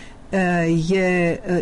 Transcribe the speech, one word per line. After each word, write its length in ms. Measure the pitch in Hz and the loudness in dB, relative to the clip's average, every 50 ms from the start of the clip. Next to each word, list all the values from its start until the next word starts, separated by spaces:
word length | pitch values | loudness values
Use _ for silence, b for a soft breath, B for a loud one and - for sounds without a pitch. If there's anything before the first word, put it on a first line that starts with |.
| B B B B - - | B B B B -10 -4
e, 80 | - 196 185 175 175 175 165 165 | -2 0 0 2 2 2 2 2
je, 640 | 170 165 160 170 190 190 185 180 180 180 175 170 160 - | 2 0 2 2 2 2 2 2 2 2 2 0 0 -2
e, 220 | - - 180 170 | -4 -2 -2 -2